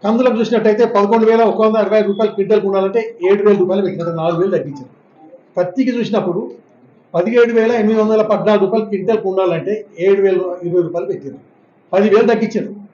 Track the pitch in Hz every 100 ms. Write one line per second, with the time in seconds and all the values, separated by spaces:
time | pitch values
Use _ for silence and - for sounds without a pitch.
0 | 202 233 254 220 226 233 208 214 233 202
1 | 202 226 220 226 226 190 220 220 196 214
2 | 202 202 214 208 190 208 196 196 190 226
3 | 220 - 180 202 202 202 180 190 185 165
4 | 170 165 160 165 196 175 139 139 - _
5 | _ _ - - _ - 180 269 240 233
6 | 208 208 180 175 240 - _ _ _ _
7 | _ 170 190 240 233 226 220 240 214 220
8 | 214 220 214 196 165 208 190 220 208 202
9 | 180 226 190 185 185 165 185 214 - -
10 | 185 202 196 180 180 175 175 175 156 170
11 | 202 156 139 - - _ _ _ _ 185
12 | 208 208 233 226 220 208 - - -